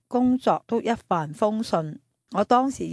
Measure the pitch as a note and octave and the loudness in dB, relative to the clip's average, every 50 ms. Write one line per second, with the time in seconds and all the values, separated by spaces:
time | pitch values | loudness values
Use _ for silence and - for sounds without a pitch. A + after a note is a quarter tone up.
0 | _ _ - B3 B3+ B3+ B3+ B3+ - A3 E3 D#3 - - A#3 A#3 - A3 A#3 - | _ _ 0 2 2 4 2 2 2 0 0 0 -2 -4 -4 -2 0 -2 -4 -4
1 | - _ F#3+ E3+ D3+ D3 D3+ - A3 G#3+ G#3+ A3 A3+ - - E3+ D#3+ D3+ D3+ - | -2 _ -2 -2 -2 -4 -2 0 0 0 0 -2 -2 -2 -2 -2 -2 -4 -8 -12
2 | _ _ _ _ _ _ - F#3 G#3 - B3 B3 C4 C#4 B3+ - F3+ D#3+ | _ _ _ _ _ _ -2 -2 2 4 4 4 4 0 -4 -6 -8 -6